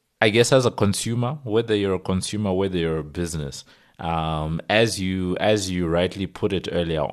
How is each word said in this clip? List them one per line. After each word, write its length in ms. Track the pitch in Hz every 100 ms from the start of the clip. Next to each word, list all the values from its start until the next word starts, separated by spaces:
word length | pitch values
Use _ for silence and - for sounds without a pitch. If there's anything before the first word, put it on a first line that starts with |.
| _ -
I 80 | 113
guess 220 | 107 117
as 140 | 135 120
a 60 |
consumer, 640 | - 101 98 - 117 120 151
whether 320 | 127 110 113 104
you're 200 | 98 92
a 40 |
consumer, 540 | - 92 - 107 104
whether 240 | 92 98 90
you're 200 | 82 80
a 60 |
business, 640 | 76 82 85 80 71 - - - _ -
um, 640 | 85 82 80 78 78 80 -
as 300 | 107 117 92
you, 380 | 92 92 92 90
as 320 | 101 107 92
you 180 | 90 85
rightly 380 | 85 90 95 92
put 280 | - 104
it 140 | 92 -
earlier 320 | 87 82 80 71